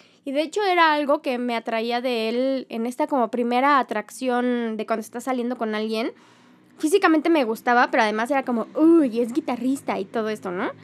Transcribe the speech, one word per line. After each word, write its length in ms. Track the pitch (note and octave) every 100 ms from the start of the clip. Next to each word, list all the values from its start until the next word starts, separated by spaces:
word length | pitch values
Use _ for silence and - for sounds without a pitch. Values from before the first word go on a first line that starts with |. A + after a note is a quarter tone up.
| _ _
y 60 | -
de 100 | C4+
hecho 200 | D#4 G4
era 300 | G4+ F4+ E4
algo 300 | D4+ C#4+ D4+
que 160 | D4+ B3
me 180 | B3 A#3
atraía 440 | A3+ A3+ A#3 A#3+
de 280 | B3+ A#3 A3
él 380 | A#3+ C4 C4+ -
en 180 | A3+ A#3
esta 200 | B3 F4
como 200 | C#4+ A3+
primera 480 | A#3+ A#3+ B3 C4+ C#4+
atracción 960 | B3 G#3+ G#3 - C4 B3 B3 A#3+ A#3 A3
de 100 | G#3+
cuando 140 | A3+
estás 240 | A3 A#3+
saliendo 320 | B3+ B3+ A#3+ A#3+
con 160 | A3+
alguien. 380 | G#3+ A3 A3 C4 - - _ _ _ _ -
Físicamente 520 | D#4 F#4+ F4 D#4+ E4
me 140 | E4
gustaba, 460 | A3+ A3 B3+ A#3+ C#4
pero 120 | C#4+
además 260 | A3 G#3+ A#3+
era 140 | C#4
como, 220 | C4 A#3 -
"Uy, 460 | - D#4+ E4+ C#4 A3+
es 120 | A#3
guitarrista", 640 | B3+ - A#3+ B3 C4+ - G3
y 60 |
todo 240 | F#3+ A#3 A3
esto, 220 | G#3+ G3
¿no? 200 | F3+ D#4+ C#5